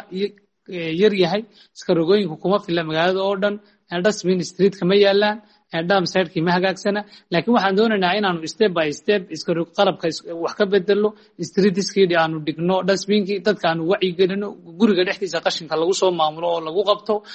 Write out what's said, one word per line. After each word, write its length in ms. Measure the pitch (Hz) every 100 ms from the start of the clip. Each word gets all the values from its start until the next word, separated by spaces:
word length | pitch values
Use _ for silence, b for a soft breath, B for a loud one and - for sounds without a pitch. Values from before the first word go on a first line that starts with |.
| 202
y-, 260 | 185 202 - _ _ -
eh, 240 | 180 165
yar 180 | 165 208
yahay, 280 | 202 165 202 233 b b
iskarogooyinku 640 | - - 170 165 208 185 156
kuma 200 | 175 202
filla 240 | 196 170
magaalada 360 | 160 156 175 190
oo 140 | 196 196
dhan, 180 | 208 208 b b -
eh, 100 | 175
dustbin 380 | 202 208 175 185
street-ka 420 | 165 - 190 - 180
ma 80 |
yaallaan, 440 | 202 196 196 208 214 _ b _
eh, 100 | 165
dam 200 | 175 196 165
side-kii 360 | 185 175 175
ma 100 | 175
hagaagsana, 480 | 180 190 185 208 208 208 B B
laakiin 260 | 170 196
waxaan 220 | 240 190 196
doonaynaa 380 | 226 208 180 202
inaanu 300 | 202 170 156
step 240 | - 214
by 160 | 170 156
step 320 | 143 - 208 -
iska 220 | 156 -
rog-, 200 | 170 170
qalabka 320 | - 196 - 170
is-, 160 | 151 -
wax 220 | 170 165
ka 100 | - 202
bedello, 420 | 202 175 202 214 - b -
street-iskii 680 | 170 - 202 185 185 196 185 170
aanu 200 | 160 160
dhigno, 360 | 156 151 175 185
dustbin-kii 560 | 185 190 190 208 185 202
dadka 220 | 208 196 170
aanu 140 | 165 160
wacyi 220 | 202 190 165
gelino, 320 | 185 196 202 - 170 165
guriga 260 | 220 180
dhexdiisa 340 | 185 - 185 165
qashinka 340 | 185 - 156 156
lagu 160 | 170
soo 180 | 190 185
maamulo 360 | 170 156 156 175
oo 120 | 170
lagu 220 | 160 175
qabto, 300 | 202 202 - 208 B